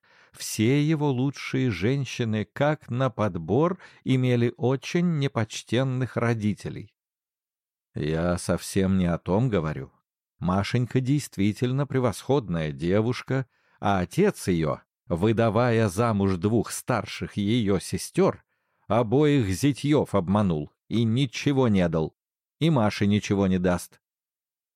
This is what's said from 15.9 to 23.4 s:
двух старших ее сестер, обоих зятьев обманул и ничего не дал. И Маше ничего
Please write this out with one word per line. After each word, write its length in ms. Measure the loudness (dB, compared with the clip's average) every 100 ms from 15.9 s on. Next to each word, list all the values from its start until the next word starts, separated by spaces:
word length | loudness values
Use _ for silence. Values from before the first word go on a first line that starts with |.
| 0 0 2 2 2
двух 340 | 2 2 0
старших 640 | -6 -4 -4 -4 -10 -8 -4
ее 420 | 0 0 2 0
сестер, 640 | -2 -8 -6 0 0 0 _ _ _ _ _
обоих 600 | 0 2 2 4 4 2
зятьев 640 | 2 0 0 0 0 2
обманул 580 | 0 2 2 2 0 -4 _ _
и 160 | 0
ничего 640 | 2 2 0 -2 0 2 4
не 180 | 4 2
дал. 280 | 2 -2 -6 _ _ _ _
И 100 | 0
Маше 360 | 2 2 2 2
ничего 400 | 2 2 0